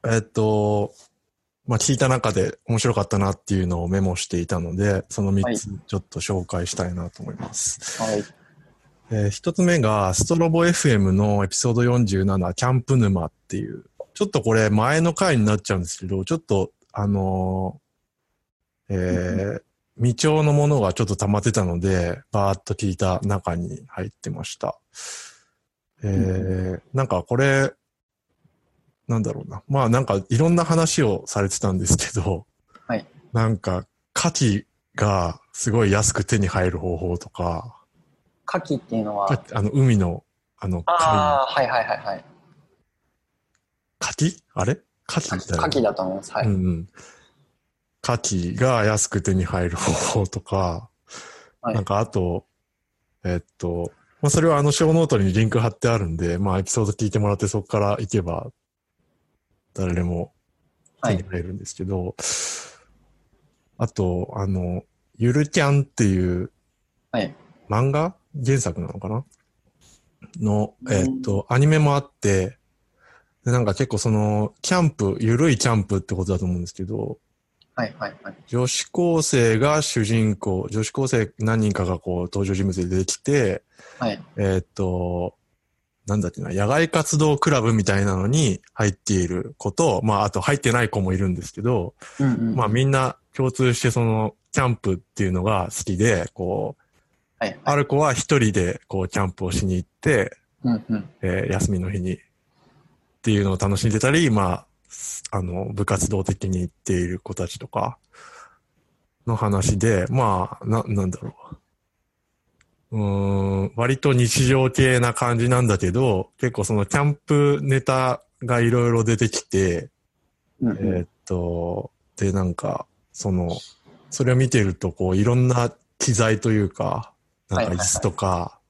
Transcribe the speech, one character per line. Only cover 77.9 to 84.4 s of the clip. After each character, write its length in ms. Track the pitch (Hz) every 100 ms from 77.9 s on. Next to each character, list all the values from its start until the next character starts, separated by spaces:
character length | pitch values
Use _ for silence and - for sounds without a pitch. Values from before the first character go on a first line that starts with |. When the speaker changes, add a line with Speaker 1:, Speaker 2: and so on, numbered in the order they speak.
| -
Speaker 1:
は 100 | 202
い 80 | -
は 80 | -
い。 40 | - _
Speaker 2:
女 220 | 120 127
子 160 | -
高 360 | - - 175 165
生 380 | 151 135 117 110
が 240 | 139 151
主 220 | 147 -
人 320 | 107 113 110 101
公、 320 | - 92 98
女 140 | 110
子 80 | 110
高 160 | - 131
生 240 | 123 107 -
何 200 | 110 113
人 120 | 107
か 120 | 98
が 140 | 90 92
こ 220 | - 87
う、 20 |
登 240 | 87 101 95
場 80 |
人 120 | 95 98
物 200 | 92 90
で 80 | 92
出 80 |
て 0 |
き 120 | 95 -
て、 480 | - 143 110 87 _ _ - -
Speaker 1:
は 140 | 120
い。 100 | 98 -
Speaker 2:
え 220 | -